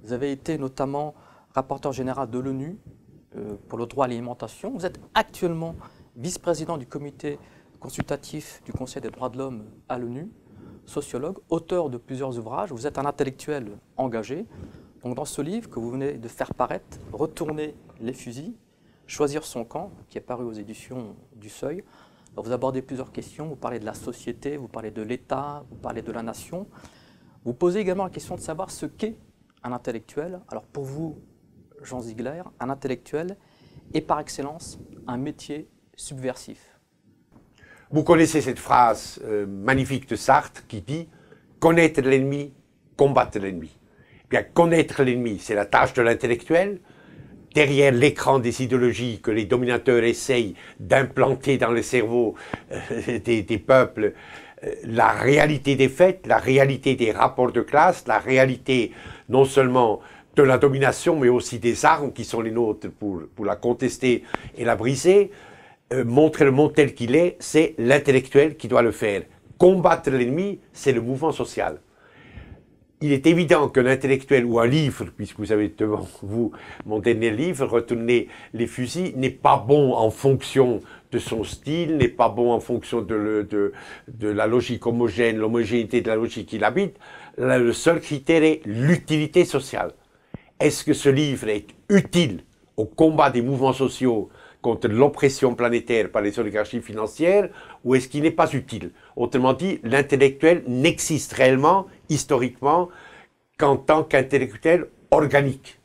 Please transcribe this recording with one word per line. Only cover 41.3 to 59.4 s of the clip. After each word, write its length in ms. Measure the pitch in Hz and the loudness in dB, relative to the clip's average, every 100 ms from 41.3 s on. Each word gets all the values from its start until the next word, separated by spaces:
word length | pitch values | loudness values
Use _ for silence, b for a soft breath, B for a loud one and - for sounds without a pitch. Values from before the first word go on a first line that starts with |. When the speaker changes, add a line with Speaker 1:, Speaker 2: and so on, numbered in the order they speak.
| b b _ | b b _
Speaker 2:
Connaître 420 | 165 170 160 156 | 4 6 4 2
l'ennemi, 520 | 131 135 135 143 143 _ _ _ _ - | 2 2 2 -4 -8 _ _ _ _ 2
combattre 440 | 139 135 110 107 | 4 4 0 -4
l'ennemi. » 360 | 98 90 78 _ b b b b b | -6 -8 -12 _ b b b b b
Eh 20 | |
bien, 140 | 117 | -2
connaître 580 | - - 170 165 151 - | 2 2 4 4 0 0
l'ennemi, 380 | 131 123 120 95 | 0 0 -4 -8
c'est 160 | - 104 | -4 -2
la 100 | 101 | 2
tâche 280 | 123 131 | 2 2
de 80 | - | 2
l'intellectuel. 760 | 117 117 123 117 - 165 202 190 B B B B B B - | 2 2 0 -4 0 0 0 -8 B B B B B B -4
Derrière 380 | 151 147 139 139 | 2 4 6 4
l'écran 480 | 120 143 143 - 135 | 6 2 2 2 2
des 240 | 117 117 | 0 -4
idéologies 580 | 127 127 123 110 123 107 | -2 0 0 0 -6 -4
que 120 | - | -2
les 140 | 110 107 | -2 0
dominateurs 580 | 123 123 120 - 120 | -2 0 0 4 4
essayent 500 | 113 113 - 123 107 B B B | 2 0 -2 -2 -2 B B B
d'implanter 800 | 98 131 131 - 127 127 143 127 | 2 2 2 0 0 2 0 0
dans 140 | 117 | 2
les 100 | 117 | 0
cerveaux, 540 | - 127 110 120 113 104 B B B | 0 0 0 0 -2 -4 B B B
euh, 480 | 101 - 117 104 117 | -12 -8 -8 -6 -6
<laughs> 60 | |
des, 180 | - 113 | 0 -2
des 160 | 92 110 | 0 -6
peuples, 540 | - 131 120 - 104 B B B B - | 4 4 4 0 -4 B B B B -12
euh, 120 | - - | -10 -10
la 240 | - 113 110 | -4 2 2
réalité 680 | 107 113 147 151 147 139 | 2 2 4 4 0 0
des 140 | 135 131 | 2 2
faits, 380 | 135 185 185 113 | 4 2 2 0
la 120 | 110 | 0
réalité 560 | - 135 139 131 139 | 4 4 4 2 -2
des 160 | 131 117 | 0 0
rapports 400 | 92 - - 127 | 2 0 2 0
de 120 | 120 | 0
classe, 440 | 107 143 175 135 - | 0 4 4 2 -2
la 120 | 110 | -2
réalité 760 | 104 131 131 120 - 127 110 B B B - | 2 4 4 0 0 0 0 B B B 0
non 160 | 123 | 2